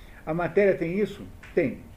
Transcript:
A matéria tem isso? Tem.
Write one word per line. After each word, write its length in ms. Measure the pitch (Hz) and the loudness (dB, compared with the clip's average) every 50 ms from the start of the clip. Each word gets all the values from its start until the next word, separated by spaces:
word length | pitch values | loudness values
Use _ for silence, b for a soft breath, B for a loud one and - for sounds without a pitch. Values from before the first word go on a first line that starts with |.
| B B B B B | B B B B B
A 80 | B | B
matéria 420 | 160 170 175 165 - 196 208 196 185 | -4 -2 -2 0 4 4 4 4 4
tem 240 | 185 170 165 175 202 | 2 0 -2 -2 -2
isso? 260 | 208 202 - - - - - - - - - | -2 -2 -4 -8 -16 -16 -16 -18 -12 -4 0
Tem. 240 | 196 165 120 101 - - - - | 0 0 0 -2 -6 -12 -18 -20